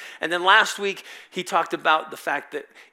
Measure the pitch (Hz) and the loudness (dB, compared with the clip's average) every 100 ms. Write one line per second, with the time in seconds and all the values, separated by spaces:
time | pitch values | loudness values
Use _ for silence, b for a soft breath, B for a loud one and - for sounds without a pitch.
0 | B B 160 175 190 214 202 - 202 185 | B B -4 0 6 6 4 -2 -6 -6
1 | B B B 185 175 180 165 165 165 156 | B B B -10 -2 -2 0 0 2 2
2 | - - 165 143 - 147 - B B | 0 -10 -6 -6 -6 -12 -12 B B